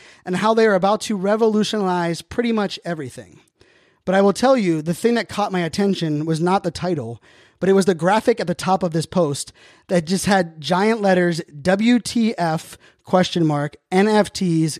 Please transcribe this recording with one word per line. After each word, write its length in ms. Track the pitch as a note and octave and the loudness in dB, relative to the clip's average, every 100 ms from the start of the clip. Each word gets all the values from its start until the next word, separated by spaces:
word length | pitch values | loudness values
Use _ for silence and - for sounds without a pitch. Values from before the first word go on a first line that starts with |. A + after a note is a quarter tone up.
| - - | -20 -18
and 120 | - F3+ | -8 -2
How 180 | G#3+ | 0
They 120 | A3+ A3 | 2 4
Are 80 | |
About 260 | F#3+ F#3+ G#3+ | 2 2 0
to 140 | - G#3 | -2 -4
Revolutionize 1080 | F#3+ G#3+ A3+ G#3+ G3+ A3 F#3+ F3+ E3+ E3+ | -2 0 2 2 0 -2 -2 -2 -2 -6
Pretty 300 | - - A#3+ | -6 -4 -2
Much 260 | A3 G3 - | -2 -2 -6
Everything. 560 | E3 E3 C3 - F#2 - _ _ _ _ _ _ - | -10 -8 -10 -14 -20 -20 _ _ _ _ _ _ -2
But 80 | |
I 60 | F#3+ | 2
will 140 | G3+ | 4
tell 200 | G3 B3+ | 4 4
you, 280 | C4+ F#3+ D#3+ | 4 2 0
the 100 | D#3 | -2
thing 220 | E3+ A3+ | -2 0
that 160 | A#3 F#3+ | 0 -2
caught 200 | - G#3 | -4 -2
my 100 | F#3 | -2
attention 680 | E3 F3+ G3+ F#3 E3 D3 D#3+ | -2 0 0 0 -2 -2 -2
was 120 | D#3+ | -2
not 240 | F3 G3 | 0 0
the 80 | F3 | -2
title, 520 | - F3+ D#3+ A2+ A#2 _ _ _ _ | -6 -6 -4 -6 -12 _ _ _ _
but 120 | F3+ | 2
it 20 | |
was 140 | G3 F#3 | 4 4
the 80 | |
graphic 440 | E3+ E3+ G#3+ A3+ A3+ | 2 2 2 2 0
at 80 | F3 | -2
the 80 | |
top 280 | F3 F3+ F#3 | -4 -2 -2
of 100 | F3+ | 0
this 140 | D#3+ D3 | -4 -4
post 440 | F#3+ D#3+ C#3+ - _ - _ - | -2 0 -2 -10 _ -20 _ -2
that 160 | F3+ | -2
just 220 | D#3 F#3+ - | 0 -2 2
had 340 | G3 F3 D#3+ | 2 0 -6
giant 400 | C#3 F3+ G#3 A3+ | -4 0 0 2
letters, 400 | G3 F#3 F3 E3 - D3 | 2 2 2 -2 -8 -6
"W 360 | C#3 G3 A3+ B3 | -2 2 4 2
T 380 | - A#3+ A3 - | 0 0 0 0
F, 400 | F3 D#3+ - - _ _ | -2 -2 -6 -20 _ _
question 420 | - F#3 F3+ F3 D#3+ | -2 0 2 0 0
mark, 300 | D3 D3 - _ | 0 -4 -8 _
N 160 | F#3 G#3 | 2 4
F 240 | G#3+ G3+ | 2 0
Ts, 480 | - F#3 E3 D#3+ | -2 -2 0 0